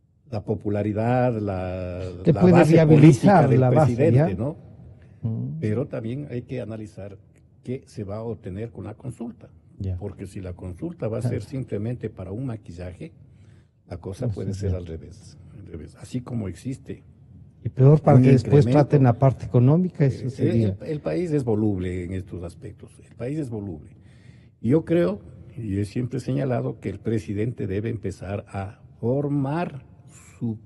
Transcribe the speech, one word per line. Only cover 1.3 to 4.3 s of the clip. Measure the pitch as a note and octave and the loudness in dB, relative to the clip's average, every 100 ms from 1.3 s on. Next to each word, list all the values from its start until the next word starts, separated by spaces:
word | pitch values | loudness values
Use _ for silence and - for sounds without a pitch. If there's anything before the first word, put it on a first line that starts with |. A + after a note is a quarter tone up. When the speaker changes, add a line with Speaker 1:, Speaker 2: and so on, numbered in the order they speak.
| A2+ | -2
Speaker 1:
la, | G2+ F#2 F#2 F#2 F2+ F2+ - - | -4 -4 -6 -8 -8 -10 -10 -4
Speaker 2:
Te | E3+ | 0
Speaker 1:
la | - | 4
Speaker 2:
puede | F3+ | 6
Speaker 1:
base | F3 D#3 | 8 8
Speaker 2:
viabilizar | D#3+ D#3+ D3+ D#3 C#3+ G3 F#3+ A#2+ | 6 8 10 10 8 6 6 6
Speaker 1:
política | |
del | B2+ | 4
Speaker 2:
la | B2+ | 4
base, | B2+ D3 A#2 | 4 4 4
Speaker 1:
presidente, | - B2+ E3+ | 4 4 2